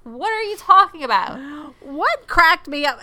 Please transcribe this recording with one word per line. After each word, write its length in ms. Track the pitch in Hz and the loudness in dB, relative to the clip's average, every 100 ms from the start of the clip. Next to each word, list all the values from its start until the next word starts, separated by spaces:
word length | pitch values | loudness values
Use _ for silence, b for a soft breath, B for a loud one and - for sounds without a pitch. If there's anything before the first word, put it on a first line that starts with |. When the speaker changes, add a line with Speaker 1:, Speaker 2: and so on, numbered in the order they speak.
Speaker 1:
What 300 | 233 240 392 | -18 -8 -4
are 100 | 440 | -4
you 140 | 427 415 | -6 -2
talking 480 | - 381 392 339 | 4 6 4 0
about? 340 | 262 202 - - 277 294 302 - | -2 -2 -2 -8 -14 -16 -18 -20
Speaker 2:
What 460 | 277 285 466 622 - | -14 -4 -2 -2 -2
cracked 400 | - 330 339 - | 2 4 2 -2
me 180 | 294 285 | -4 -4
up? 120 | - | -4